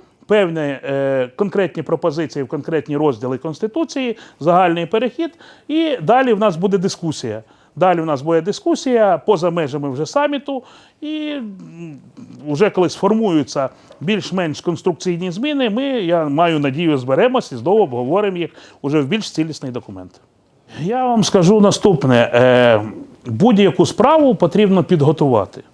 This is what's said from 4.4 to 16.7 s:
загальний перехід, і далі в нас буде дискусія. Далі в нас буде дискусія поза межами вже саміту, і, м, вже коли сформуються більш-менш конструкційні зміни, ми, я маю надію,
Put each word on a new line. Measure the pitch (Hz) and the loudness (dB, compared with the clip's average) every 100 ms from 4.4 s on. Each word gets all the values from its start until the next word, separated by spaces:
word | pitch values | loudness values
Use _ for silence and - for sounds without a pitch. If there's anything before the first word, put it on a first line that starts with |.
загальний | 143 175 185 170 165 | 2 4 4 0 -2
перехід, | 220 240 - 330 - - - - | -2 -2 -4 -8 -10 -20 -20 -6
і | 302 320 240 | -2 -2 -2
далі | 156 247 262 | 2 2 2
в | 208 | 2
нас | 214 160 | 0 0
буде | 196 196 | 0 0
дискусія. | 185 - 165 143 120 107 - _ _ - | -2 -4 -6 -6 -8 -10 -12 _ _ 0
Далі | 180 170 | 2 2
в | 160 | 0
нас | 143 | -4
буде | 143 165 | 0 0
дискусія | 160 196 - 320 269 240 208 165 | 0 -4 -2 -2 0 2 2 2
поза | - 196 175 | 0 0 0
межами | 175 151 147 143 | -2 -4 -4 -6
вже | 127 151 | -6 -4
саміту, | 285 294 285 285 269 - - _ _ | -2 -2 -4 -8 -10 -12 -20 _ _
і, | 302 311 302 | -12 -8 -8
м, | 294 220 190 165 165 170 143 - - - 123 143 | -10 -12 -14 -18 -16 -16 -16 -20 -20 -20 -14 -6
вже | 143 202 | 0 0
коли | - 170 | 2 0
сформуються | - 196 220 220 160 135 151 135 - - - | 0 0 0 0 0 -2 -4 -6 -8 -20 -10
більш-менш | 147 208 - 185 170 143 | -4 -4 -2 -4 -4 -4
конструкційні | - 165 196 160 185 175 185 | -6 -4 -4 -4 -4 -4 -6
зміни, | 170 294 285 247 | -6 -4 -2 -2
ми, | 208 | -2
я | 277 262 170 170 | -4 -4 -2 0
маю | 151 143 170 156 | 0 0 2 2
надію, | 143 | -2